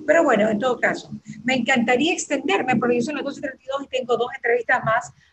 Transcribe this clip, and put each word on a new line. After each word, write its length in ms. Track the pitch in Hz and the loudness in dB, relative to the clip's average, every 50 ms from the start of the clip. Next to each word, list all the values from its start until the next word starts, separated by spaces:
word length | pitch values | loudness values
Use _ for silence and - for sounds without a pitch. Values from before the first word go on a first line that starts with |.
| - | 0
Pero 180 | - 311 330 320 | 4 4 4 6
bueno, 240 | 285 233 202 208 220 | 4 4 4 4 2
en 100 | 214 208 | 0 0
todo 200 | 262 262 240 240 | 0 -2 0 0
caso, 300 | 226 202 165 - - - - - - - - - - | 0 -2 -2 -2 -8 -12 -16 -16 -14 -16 -18 -8 -4
me 120 | 247 262 | -2 -2
encantaría 580 | 254 - - 269 240 226 214 247 247 294 330 381 | 0 2 2 2 2 4 2 2 2 2 0 0
extenderme, 640 | - - - 294 - - 294 392 359 - - 247 | -2 -4 -4 -4 -4 0 0 0 0 2 0 0
porque 220 | - 240 240 240 | 2 2 2 2
yo 40 | 240 | 2
son 140 | - 302 294 | 0 -2 -4
las 80 | 285 269 | -6 -6
doce 180 | 277 - - | -6 -8 -8
treinta 220 | 294 269 262 - _ | -10 -10 -10 -12 _
y 40 | |
dos 160 | 262 269 277 277 | -8 -6 -6 -6
y 40 | |
tengo 300 | - - 262 247 240 240 | -4 -6 -6 0 0 0
dos 120 | 214 233 - - | 0 0 -4 -4
entrevistas 480 | - - 226 233 247 233 - 262 233 - | -6 0 0 0 0 2 0 0 0 2
más. 280 | 226 220 240 233 - - _ _ _ | 0 0 0 -2 -6 -16 _ _ _